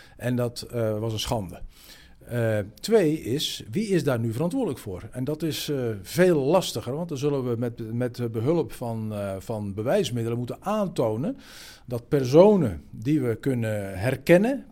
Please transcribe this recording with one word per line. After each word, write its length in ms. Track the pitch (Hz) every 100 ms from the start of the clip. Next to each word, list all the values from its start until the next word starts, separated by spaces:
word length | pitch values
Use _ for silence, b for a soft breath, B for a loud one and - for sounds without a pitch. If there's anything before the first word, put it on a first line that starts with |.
| B B
en 180 | 120 123
dat, 260 | 120 - -
eh, 280 | 120 110 107
was 140 | 113
een 60 | 107
schande. 420 | - 120 90 85 - B B B B B -
Eh, 320 | 120 113 107 101 -
twee 420 | - 226 160 156
is, 420 | - 139 - - -
wie 160 | 127 220
is 160 | 180
daar 160 | 135 120
nu 140 | 117
verantwoordelijk 460 | 110 170 269 214 123
voor? 300 | 104 90 110
En 120 | 123
dat 180 | 131 151
is, 280 | 165 127 -
eh, 80 | 139 120 104
veel 380 | 90 - 185 156
lastiger, 560 | 131 185 - 120 120 143
want 140 | 170
dan 80 | 139
zullen 320 | 147 143 127
we 60 | 117
met, 360 | 120 117 110
met 380 | 117 123 117 120
behulp 400 | 113 123 170 110
van, 420 | - 120 113 110
eh, 220 | 104 101 95
van 340 | - 107 104
bewijsmiddelen 640 | 98 110 196 143 120 113 120
moeten 200 | 123 127
aantonen 800 | 185 214 196 - 117 110 170 277 B B B B -
dat 220 | 120 -
personen 760 | 143 127 147 202 202 127 82 -
die 300 | - 113 151
we 140 | 123 110
kunnen 640 | 139 123 110 107 98 92
herkennen, 680 | 117 127 - 175 226 269 -